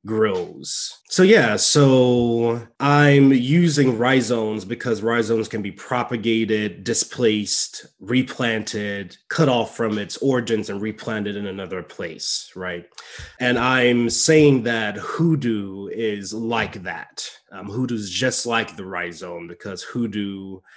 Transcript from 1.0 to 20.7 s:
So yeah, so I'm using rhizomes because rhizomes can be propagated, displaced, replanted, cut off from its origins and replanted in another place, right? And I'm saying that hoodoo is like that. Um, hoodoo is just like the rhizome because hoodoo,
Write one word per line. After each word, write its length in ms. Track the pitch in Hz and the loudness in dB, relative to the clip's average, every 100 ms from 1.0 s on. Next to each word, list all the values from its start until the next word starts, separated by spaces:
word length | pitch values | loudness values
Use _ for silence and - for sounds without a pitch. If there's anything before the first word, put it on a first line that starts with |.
| _ | _
So 140 | - | 4
yeah, 320 | 185 214 120 | 6 6 6
so 1120 | 104 - 151 139 131 127 123 120 117 117 117 110 _ | 2 2 6 6 6 6 4 2 2 0 -2 -8 _
I'm 520 | 139 147 147 139 139 | 2 6 6 8 6
using 680 | 135 123 170 170 147 131 113 | 6 4 4 4 4 2 2
rhizomes 680 | 123 135 110 120 110 107 | 2 2 2 -2 -2 -6
because 360 | 95 113 127 107 | -8 -8 -4 -2
rhizomes 460 | 110 117 107 113 107 | 0 0 2 0 -2
can 160 | 110 | -6
be 80 | 101 | -8
propagated, 1120 | 92 - 123 117 120 110 113 107 107 107 90 | -10 -4 -2 -2 -4 0 0 0 -2 -2 -6
displaced, 1040 | 95 113 - - 120 107 104 - - - - _ | -4 -2 -4 0 2 2 -2 -4 -6 -10 -20 _
replanted, 1160 | 95 127 127 - 123 110 107 107 104 101 92 - _ | -2 0 0 -4 -2 -2 -4 -6 -6 -8 -10 -18 _
cut 200 | - 151 | 0 2
off 280 | 120 107 - | 2 -2 -4
from 220 | 113 104 | -4 -4
its 180 | 101 - | -6 -4
origins 540 | 135 127 117 110 104 | 0 0 0 -2 -2
and 120 | 101 | -6
replanted 540 | 107 107 - 110 101 101 | -6 -8 -8 -6 -6 -6
in 100 | 101 | -8
another 380 | 95 92 92 | -8 -8 -10
place, 680 | 87 - 87 80 - - - 90 | -12 -12 -12 -8 -8 -8 -8 -10
right? 280 | 92 87 85 - - - - - | -8 -8 -12 -20 -20 -18 -18 -2
And 220 | 123 123 | 0 2
I'm 500 | 127 127 123 120 117 | 2 4 4 4 2
saying 540 | - - 156 147 131 | 0 4 8 8 6
that 320 | 117 117 107 101 | 0 -2 -4 -6
hoodoo 920 | - - 170 156 120 107 98 95 98 | -8 0 2 2 0 -2 -4 -10 -10
is 480 | 92 113 101 98 | -4 -4 -4 -8
like 480 | 107 113 117 104 107 | -8 -4 -2 -2 -6
that. 480 | 90 82 - - - - _ | -12 -12 -14 -14 -14 -16 _
Um, 140 | 95 101 | -14 -10
hoodoo 240 | 110 127 | -6 -4
is 160 | 117 101 | -4 -6
just 340 | 92 127 - | -2 -2 -2
like 300 | 120 113 107 | -2 -2 -2
the 120 | - 95 | -10 -10
rhizome 600 | 90 87 82 92 87 85 | -8 -8 -10 -14 -12 -14
because 380 | 87 107 92 | -14 -12 -12
hoodoo, 800 | - 123 117 104 101 98 95 92 _ | -8 -4 -4 -4 -6 -8 -12 -16 _